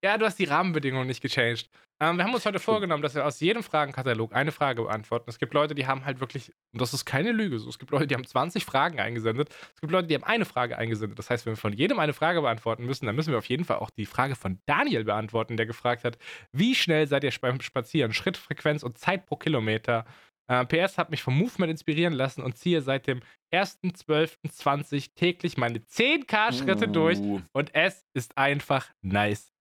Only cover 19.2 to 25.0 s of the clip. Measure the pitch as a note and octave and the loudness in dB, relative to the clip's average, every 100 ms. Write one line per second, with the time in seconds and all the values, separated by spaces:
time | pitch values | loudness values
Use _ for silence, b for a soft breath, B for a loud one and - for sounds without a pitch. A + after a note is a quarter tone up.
19.2 | - - - C#3+ A2 A2 - A#2 A2 B | -4 -4 0 0 2 0 0 -2 -2 B
20.2 | B _ _ B2+ B2+ D#3+ F#3+ - E3 D3+ | B _ _ 0 2 2 0 0 -2 -2
21.2 | - C3 A#3+ - F3 D#3+ - D3+ E3+ C#3+ | 0 2 2 0 -2 0 -2 0 2 2
22.2 | C3 - C3 A#2+ F3+ E3 C3+ C3+ - B2+ | -2 -2 -8 -4 0 2 2 -2 0 -4
23.2 | B B _ F3 F#3+ - F#3 - - D3+ | B B _ 0 0 -2 -6 -6 0 2
24.2 | D#3+ - D#3 - - C#3+ D3 C#3+ | 2 -2 -12 -4 0 0 0 -4